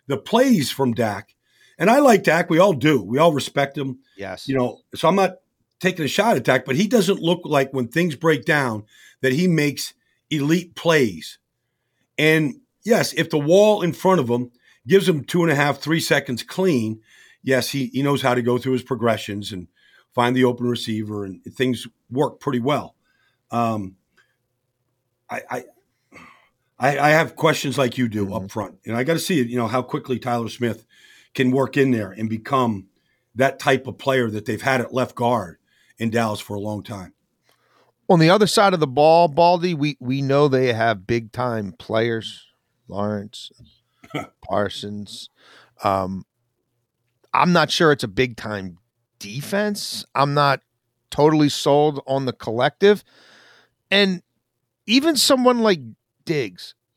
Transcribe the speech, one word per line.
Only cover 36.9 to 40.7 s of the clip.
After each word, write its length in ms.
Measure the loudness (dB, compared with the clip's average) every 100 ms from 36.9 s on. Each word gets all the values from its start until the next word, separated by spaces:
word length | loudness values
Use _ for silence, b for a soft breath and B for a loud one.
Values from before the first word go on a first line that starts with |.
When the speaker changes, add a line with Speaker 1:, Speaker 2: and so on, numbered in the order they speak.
| -14 -16 _ _ _ _ _ _ _ _ _ 2
Speaker 2:
On 100 | 4
the 100 | 6
other 160 | 6 4
side 260 | 4 4
of 80 | 2
the 60 | 0
ball, 400 | 4 6 6 4
Baldy, 460 | 4 2 4 0
we, 220 | -2 -4 -4
we 220 | -6 -4
know 240 | 0 2 4
they 240 | 2 2